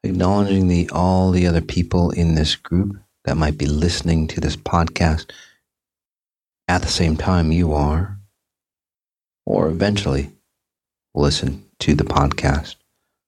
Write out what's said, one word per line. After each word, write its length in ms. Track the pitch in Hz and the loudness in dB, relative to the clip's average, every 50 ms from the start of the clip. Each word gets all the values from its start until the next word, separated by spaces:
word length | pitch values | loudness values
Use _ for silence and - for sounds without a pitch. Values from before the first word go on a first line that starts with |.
| - | -4
Acknowledging 640 | - 92 92 90 90 101 104 101 98 98 98 95 90 | -2 -2 0 2 2 2 2 2 2 2 2 4 4
the, 200 | 90 85 87 - | 4 2 0 0
all 400 | - 87 90 92 92 92 92 92 | -2 0 2 2 4 4 4 4
the 120 | 90 90 90 87 | 4 4 2 4
other 120 | 85 82 | 2 0
people 520 | 80 - - - 85 - - 90 87 85 | 0 -2 -2 -2 -2 0 2 0 2 2
in 240 | - - 85 82 80 | 0 0 2 2 2
this 180 | 78 78 78 - | 2 2 0 -2
group 420 | - _ - 85 90 101 101 101 - - _ _ _ _ | -6 _ -2 0 0 0 0 -4 -8 -14 _ _ _ _
that 120 | - 71 | -4 -2
might 220 | 78 76 76 76 73 | 0 0 0 0 -2
be 80 | 73 | -2
listening 640 | 73 73 76 82 87 - - - 85 82 80 78 78 | -2 0 0 0 0 -2 -2 -2 0 0 0 0 -2
to 120 | - - | -4 -4
this 140 | 76 76 76 | -4 -4 -4
podcast 760 | - - - - 87 82 82 - - 101 - 80 80 - _ - - - - _ _ _ _ _ _ _ _ _ _ _ _ _ _ _ _ _ _ _ _ _ _ _ - | -6 -6 -2 0 0 0 0 -2 0 0 0 0 -2 -4 _ -20 -20 -20 -20 _ _ _ _ _ _ _ _ _ _ _ _ _ _ _ _ _ _ _ _ _ _ _ -2
at 140 | 87 92 | -2 -2
the 60 | - - | -2 -2
same 280 | - - 90 80 78 | -2 0 0 0 0
time 340 | 78 - - 92 90 82 78 | 0 0 0 2 2 2 2
you 240 | 80 85 90 80 76 | 2 2 2 2 2
are, 420 | 73 73 73 78 80 92 98 101 101 - _ _ _ _ _ _ _ _ _ _ _ _ _ _ _ _ _ _ _ _ _ _ _ _ | 0 0 0 0 0 -2 -2 -6 -14 -16 _ _ _ _ _ _ _ _ _ _ _ _ _ _ _ _ _ _ _ _ _ _ _ _
or 220 | - 52 - 80 | -2 0 0 0
eventually 640 | 80 80 85 92 104 104 101 98 - 67 67 71 71 _ _ _ _ _ _ _ _ _ _ _ _ _ _ _ _ _ | 0 0 0 -2 0 0 -2 -2 -2 -2 -2 -4 -6 _ _ _ _ _ _ _ _ _ _ _ _ _ _ _ _ _
listen 520 | 69 73 71 71 - - 67 67 - - _ _ _ | 0 0 0 0 -2 -4 -6 -6 -8 -14 _ _ _
to 160 | - - 123 | -2 0 0
the 80 | 104 - | 0 0
podcast. 720 | - - - 143 71 - - - - - 78 76 - - _ _ _ _ _ _ _ _ _ _ | 0 0 0 0 0 -2 -2 -2 -2 -2 -2 -4 -8 -16 _ _ _ _ _ _ _ _ _ _